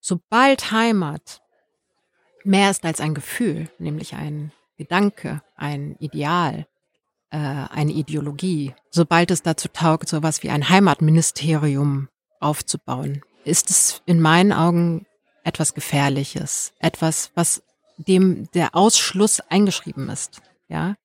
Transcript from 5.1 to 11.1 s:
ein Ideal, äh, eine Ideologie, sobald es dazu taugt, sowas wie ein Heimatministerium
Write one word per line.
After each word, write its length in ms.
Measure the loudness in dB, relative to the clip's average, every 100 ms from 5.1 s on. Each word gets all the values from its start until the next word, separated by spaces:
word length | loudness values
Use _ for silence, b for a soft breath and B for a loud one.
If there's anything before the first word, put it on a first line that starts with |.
| -2 -10 -10 _
ein 420 | -10 -8 -6 -8 -10
Ideal, 680 | -10 -6 -2 0 0 -4 -12 _ _ _ _ _ _
äh, 80 | -6
eine 560 | -4 -6 -8 -2 -2
Ideologie, 800 | -2 -4 -6 -6 -6 -4 -2 -4 -10 _
sobald 420 | 0 2 2 2
es 120 | 0
dazu 260 | -2 -4 -6
taugt, 400 | -2 0 0 -2
sowas 340 | -4 -2 -4
wie 60 | -4
ein 220 | -2 4
Heimatministerium 1400 | 6 6 4 4